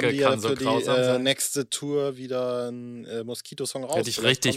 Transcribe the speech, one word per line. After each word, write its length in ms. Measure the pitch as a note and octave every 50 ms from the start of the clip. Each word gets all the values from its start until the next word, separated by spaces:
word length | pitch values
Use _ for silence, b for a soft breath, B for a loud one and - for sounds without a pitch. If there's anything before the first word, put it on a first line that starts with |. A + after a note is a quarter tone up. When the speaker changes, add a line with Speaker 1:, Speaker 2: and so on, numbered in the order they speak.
Speaker 1:
graben 120 | B2+ A#2+ A2+
die 60 | C#3
ja 100 | C#3 C3+
Speaker 2:
kann 100 | C3 A2+
so 80 | G#2 A2+
Speaker 1:
für 60 | C#3
die, 80 | B2+ C3
Speaker 2:
grausam 320 | A#2+ A2+ A#2 - - B2+
Speaker 1:
äh, 80 | B2+ B2+
Speaker 2:
sein. 180 | B2+ B2+ B2+ B2+
Speaker 1:
nächste 460 | C3+ C3+ - - - - C#3+ C3 -
Tour 460 | - - D3 C#3+ C#3+ D3 C#3 C#3+ C3+
wieder 500 | B2+ C3 B2 B2+ B2+ B2+ B2 B2 B2 A#2+ A#2+
einen, 360 | A#2+ B2 A#2+ A#2+ A#2+ A#2+ A2+
äh, 180 | - A2 A#2 A2+
Moskito-Song 600 | A#2+ A#2+ - - - - - C#3 - - C3+ C3
raus. 120 | B2 D3+
Speaker 2:
Hätte 140 | F3 - A#2+
ich 60 | A2+
Speaker 1:
Vielleicht 280 | - A2 B2 C3 - -
Speaker 2:
richtig, 100 | B2+ -